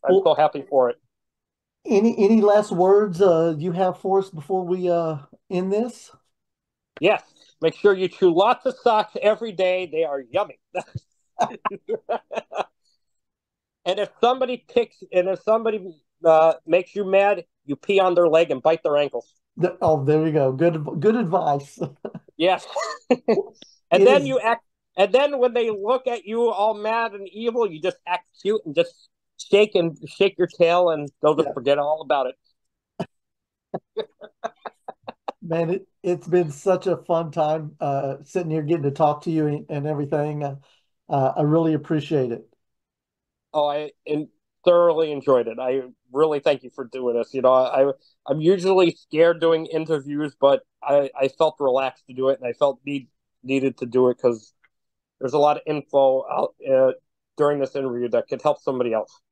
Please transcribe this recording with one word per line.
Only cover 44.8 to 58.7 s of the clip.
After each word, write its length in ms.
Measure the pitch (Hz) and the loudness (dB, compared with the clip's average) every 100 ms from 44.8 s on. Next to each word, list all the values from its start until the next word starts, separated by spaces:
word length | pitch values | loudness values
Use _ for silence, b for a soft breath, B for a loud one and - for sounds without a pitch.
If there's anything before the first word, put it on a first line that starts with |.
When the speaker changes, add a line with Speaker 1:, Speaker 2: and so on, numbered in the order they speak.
| 175 156 160 | 4 2 -2
Speaker 1:
enjoyed 360 | 143 131 127 113 | -2 2 2 2
it. 100 | 113 | -4
I 240 | 127 135 127 _ _ | -4 -4 -6 _ _
really 280 | 127 156 147 | 0 0 0
thank 220 | 156 139 | 0 -2
you 80 | 123 | -4
for 140 | - | -14
doing 320 | 123 131 123 120 | -12 -6 -2 -2
this. 160 | 113 | -2
You 80 | 135 | 0
know, 100 | 127 | 4
I, 380 | 131 127 135 139 135 _ _ - | 4 2 2 0 0 _ _ -8
I'm 140 | 143 | -2
usually 520 | 156 190 180 190 175 | 2 2 2 2 2
scared 480 | - _ 151 170 165 | 0 _ 2 2 4
doing 260 | 165 160 160 | 0 0 -2
interviews, 680 | 160 160 156 135 147 151 _ | -6 -4 -4 -4 -8 -8 _
but 240 | 139 135 _ _ | 2 2 _ _
I, 280 | 147 143 139 - | 0 0 0 -4
I 100 | 139 | -4
felt 280 | - 160 - | 0 -2 0
relaxed 480 | 139 127 131 - _ | -2 0 -2 -8 _
to 60 | |
do 140 | 127 131 | -4 -2
it, 100 | 135 | -2
and 80 | 127 | -6
I 40 | |
felt 280 | 120 143 139 | -2 -2 -2
need, 240 | 143 143 123 _ _ _ | -8 -10 -10 _ _ _
needed 360 | 123 135 135 127 | -4 -2 -2 -4
to 80 | 123 | -4
do 220 | 127 127 | 2 2
it 80 | 123 | 2
'cause 340 | 123 113 _ _ _ _ _ _ _ _ | -2 -2 _ _ _ _ _ _ _ _
there's 140 | 131 | -6
a 40 | 147 | 2
lot 180 | 147 147 | 2 2
of 40 | - | -4
info 580 | 151 - 143 135 131 131 | -8 -2 2 4 2 -2
out, 240 | 131 - _ - | -6 -6 _ -2
uh, 220 | 131 131 127 _ _ _ - | 2 2 0 _ _ _ -2
during 240 | 147 147 | 0 0
this 160 | 135 139 | -4 -4
interview 320 | 135 120 120 | -6 -4 -2
that 180 | 117 - | -2 -2
could 140 | 120 | -4
help 180 | 151 143 | -2 -2
somebody 320 | - | -4